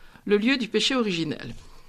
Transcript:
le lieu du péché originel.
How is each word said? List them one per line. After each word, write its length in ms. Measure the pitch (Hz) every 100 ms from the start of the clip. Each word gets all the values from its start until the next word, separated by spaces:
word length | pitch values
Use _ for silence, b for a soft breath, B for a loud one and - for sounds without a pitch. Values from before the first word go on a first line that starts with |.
| b b -
le 120 | 208
lieu 200 | 226 277
du 100 | 220
péché 260 | 214 214
originel. 600 | 262 214 170 156 117 123 - b b